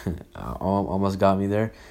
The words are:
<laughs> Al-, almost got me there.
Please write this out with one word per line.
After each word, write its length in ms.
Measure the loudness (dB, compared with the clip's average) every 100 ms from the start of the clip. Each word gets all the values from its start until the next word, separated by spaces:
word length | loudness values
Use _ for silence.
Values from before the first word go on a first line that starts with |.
| -6
<laughs> 220 | -6 -10 -12
Al-, 500 | -10 -4 0 0 0
almost 300 | 0 0 4
got 200 | 4 4
me 80 | 2
there. 260 | 0 -2 -4 -20